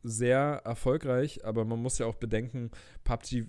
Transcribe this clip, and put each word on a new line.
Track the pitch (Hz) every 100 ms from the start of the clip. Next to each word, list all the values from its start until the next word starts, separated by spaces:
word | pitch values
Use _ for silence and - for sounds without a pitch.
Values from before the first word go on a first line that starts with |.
sehr | 120 110 120 131 147 147 -
erfolgreich, | 117 131 147 139 123 147 - -
aber | 110 110
man | 117
muss | 123 -
ja | 113
auch | 110
bedenken, | 117 107 120 127 117 - - -
pub | - 120
G | - -